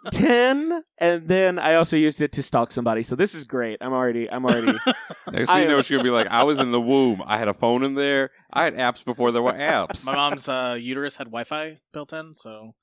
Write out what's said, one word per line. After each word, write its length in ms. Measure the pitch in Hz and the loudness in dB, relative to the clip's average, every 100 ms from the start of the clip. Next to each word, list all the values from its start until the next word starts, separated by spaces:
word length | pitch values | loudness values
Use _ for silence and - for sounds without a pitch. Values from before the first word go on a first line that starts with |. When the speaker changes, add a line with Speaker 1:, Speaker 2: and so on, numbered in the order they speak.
Speaker 1:
<laughs> 100 | - | -6
Speaker 2:
ten, 720 | - 254 240 254 277 320 339 - - | 2 4 6 4 2 -2 -4 -6 0
and 280 | 170 170 160 | 0 2 0
then 300 | 185 185 180 | 2 2 2
I 160 | 156 165 | 2 4
also 200 | 160 156 | 4 2
used 240 | 151 - | 2 2
it 100 | 147 | -2
to 100 | - | -4
stalk 280 | - 131 117 | -2 0 0
somebody. 300 | 131 117 113 | -2 -2 -2
So 120 | 117 131 | -2 -2
this 180 | 190 | -2
is 100 | 160 127 | -4 -8
great. 320 | 127 117 107 | -6 -4 -6
I'm 100 | 127 | -4
already, 360 | 131 123 117 117 | -2 0 -2 -4
I'm 160 | 127 127 | -2 0
already 220 | 120 113 | 0 0
Speaker 1:
<laughs> 640 | 110 - - - - - | -2 -2 -4 -8 -16 -8
Speaker 3:
Next 180 | - 127 | -2 2
thing 140 | 185 | 2
you 20 | 165 | 4
Speaker 2:
I 20 | |
Speaker 3:
know, 140 | 143 | 2
she's 160 | 131 139 | 2 2
gonna 60 | |
be 60 | 127 | 2
like, 160 | 120 104 | 2 2
"I 160 | 117 | 2
was 160 | 143 139 | 2 2
in 120 | 127 | 0
the 80 | 120 | 0
womb. 400 | 117 139 127 95 - | 2 4 4 0 -2
I 120 | 107 | -2
had 100 | 107 | -2
a 60 | |
phone 300 | 98 117 120 | 0 2 2
in 120 | 139 139 | 0 0
there. 340 | 143 139 135 _ _ | 0 0 -2 _ _
I 100 | 143 165 | -2 0
had 100 | - | 0
apps 280 | 123 - | -2 -2
before 280 | - 120 120 | -6 -2 0
there 100 | 117 | 2
were 120 | 123 | 0
apps." 520 | 110 147 131 85 - 131 | 0 0 0 -2 -6 -4
Speaker 1:
My 80 | 143 | 0
mom's, 320 | 143 143 139 | -2 -2 -6
uh, 300 | 127 127 120 | -4 -4 -6
uterus 380 | 123 131 143 - | -6 -6 -8 -10
had 80 | 120 | -10
Wi-Fi 520 | 117 113 151 156 151 _ | -10 -8 -8 -10 -14 _
built 200 | 151 143 | -16 -14
in, 200 | 160 160 156 | -14 -16 -20
so 400 | 110 110 110 - | -20 -20 -20 -20